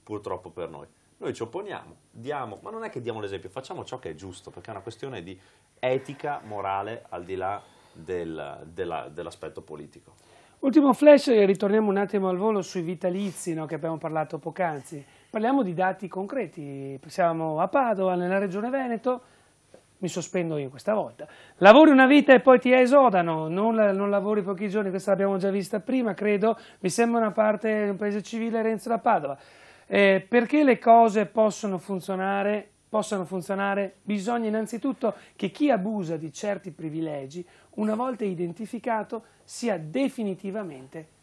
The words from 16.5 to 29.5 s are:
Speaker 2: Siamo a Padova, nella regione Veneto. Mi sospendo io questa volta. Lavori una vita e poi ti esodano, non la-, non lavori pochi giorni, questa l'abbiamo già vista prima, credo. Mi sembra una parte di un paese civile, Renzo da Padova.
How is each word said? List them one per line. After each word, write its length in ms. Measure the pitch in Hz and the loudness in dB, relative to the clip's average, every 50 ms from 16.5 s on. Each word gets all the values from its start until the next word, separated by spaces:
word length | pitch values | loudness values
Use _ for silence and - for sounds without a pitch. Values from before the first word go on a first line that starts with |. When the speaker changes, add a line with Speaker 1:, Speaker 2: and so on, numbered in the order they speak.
| - - 147 139 139 139 139 139 139 135 - | -10 -12 -12 -12 -12 -12 -12 -12 -14 -14 -16
Speaker 2:
Siamo 520 | 156 - - 180 170 165 165 160 160 156 156 | -8 -2 0 0 0 0 -2 -4 -4 -2 -2
a 80 | 180 | -2
Padova, 480 | 190 - 277 262 240 214 185 190 185 180 | 0 0 0 0 0 0 0 0 0 0
nella 240 | 180 175 175 190 196 | 0 -2 0 0 -2
regione 320 | 208 190 170 202 214 247 | -2 -2 -4 -6 -6 -4
Veneto. 520 | 254 269 262 247 233 220 - 254 254 247 - _ _ _ _ _ _ _ _ _ - - _ _ _ _ | -4 -4 -4 -4 -6 -4 -4 -4 -4 -4 -8 _ _ _ _ _ _ _ _ _ -20 -20 _ _ _ _
Mi 80 | 190 | -8
sospendo 520 | 170 - 185 160 - - 185 170 165 156 147 | -6 -6 -6 -8 -4 -4 -4 -4 -4 -4 -6
io 100 | 139 131 | -8 -8
questa 260 | 139 135 - 202 220 | -12 -8 -4 -2 -2
volta. 320 | 208 160 117 - - 147 - - - - - _ | -2 -2 -6 -10 -16 -20 -20 -20 -20 -20 -20 _
Lavori 340 | - 180 196 226 277 320 320 | 10 12 12 12 12 12 10
una 160 | 277 262 262 | 10 8 8
vita 260 | 254 285 294 - - 262 | 8 8 8 8 8 8
e 80 | 247 | 8
poi 200 | - 262 254 247 | 10 8 8 8
ti 120 | - 254 254 | 6 4 4
esodano, 760 | 254 254 240 269 285 269 247 190 180 170 165 160 160 156 156 | 6 6 6 6 6 6 6 4 4 2 0 0 -2 -4 -4
non 260 | 170 190 208 226 226 | -2 -2 0 0 2
la-, 180 | 220 214 202 190 | 2 2 2 2
non 160 | 190 202 202 | 0 0 0
lavori 340 | 202 202 190 208 214 208 185 | 0 -2 0 0 -2 -2 -2
pochi 260 | 190 196 180 214 202 | -4 -4 -6 -6 -4
giorni, 220 | 180 214 208 190 | -4 -4 -4 -4
questa 200 | 180 196 - 208 | -4 -4 -2 0
l'abbiamo 260 | 196 180 196 196 196 190 | 0 0 0 0 0 -2
già 120 | 185 196 | -2 -2
vista 300 | 190 202 185 - - 208 | -2 -4 -4 -4 -6 -6
prima, 340 | - - 254 262 240 220 185 | -4 -2 -2 -2 -2 -2 -4
credo. 420 | - 196 214 208 202 202 226 214 - - - - _ | -2 -2 -2 0 0 0 0 -2 -2 -8 -16 -14 _
Mi 100 | - 190 | -6 -4
sembra 300 | - - 233 233 233 233 | 0 0 0 0 2 0
una 120 | 226 214 - | 0 0 0
parte 520 | 220 214 214 208 214 - 220 214 214 208 | 2 2 2 0 0 -2 -2 -2 0 -2
di 60 | 202 | -2
un 60 | 202 | -4
paese 260 | 180 208 208 202 214 190 | -4 -4 -4 -4 -6 -6
civile, 400 | - 233 220 226 233 226 226 220 | -8 -8 -6 -6 -4 -4 -2 -2
Renzo 260 | 226 226 208 - 233 | -2 -4 -4 -4 -4
da 100 | 233 226 | -4 -2
Padova. 380 | - 247 214 175 151 139 139 - - - | 0 0 0 0 0 -4 -8 -12 -16 -20